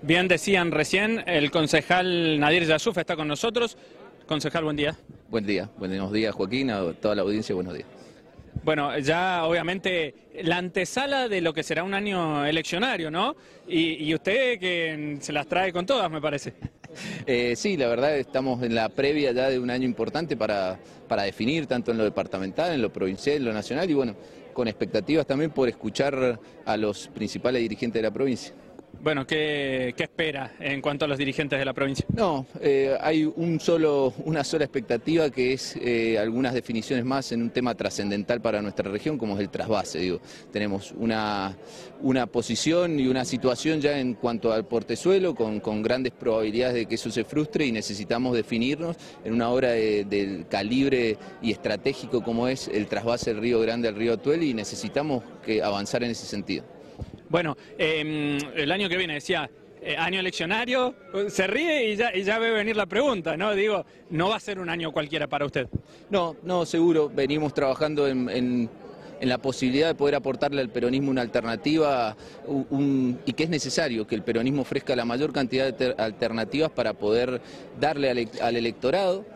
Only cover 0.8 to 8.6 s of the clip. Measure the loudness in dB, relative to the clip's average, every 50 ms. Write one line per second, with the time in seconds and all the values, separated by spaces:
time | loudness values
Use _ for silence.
0.8 | 0 2 2 0 2 2 0 -2 -2 0 2 2 2 4 2 2 2 4 2 2
1.8 | 4 4 2 4 4 2 2 2 2 2 4 4 4 6 4 4 4 4 2 2
2.8 | 2 0 -2 -2 -2 -2 -4 -4 -2 -4 -2 -2 -2 -2 0 0 -2 -2 -4 -10
3.8 | -20 -20 -20 -20 -20 -20 -20 -20 -6 -4 -4 -2 -2 -2 -2 0 -2 0 0 0
4.8 | 0 -2 -2 -6 -14 -20 -20 -20 -14 -4 -2 -2 0 2 0 0 -2 -4 -8 -8
5.8 | -6 -4 -2 -2 -2 -2 0 0 0 0 0 -2 -2 -2 0 0 0 0 0 0
6.8 | -2 -2 -4 -2 0 0 0 2 0 0 0 -2 -2 -2 -2 -4 -4 -4 -6 -10
7.8 | -12 -14 -16 -20 -20 -20 -20 -20 -20 -20 -20 -20 -20 -10 -10 -4